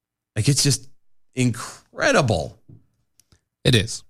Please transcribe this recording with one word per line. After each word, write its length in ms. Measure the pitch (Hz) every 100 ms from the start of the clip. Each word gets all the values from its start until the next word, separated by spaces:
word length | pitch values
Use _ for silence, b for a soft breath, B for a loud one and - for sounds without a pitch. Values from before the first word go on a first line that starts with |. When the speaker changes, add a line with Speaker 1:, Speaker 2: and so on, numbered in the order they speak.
| _ _ _
Speaker 1:
Like, 140 | - 110
it's 140 | 139
just 260 | 143 127 - - _ - _
incredible. 1200 | - 123 113 - - _ - - 254 139 90 64 - _ - _ _ _ _ _ _ _ _
Speaker 2:
It 100 | -
is. 280 | 120 - - -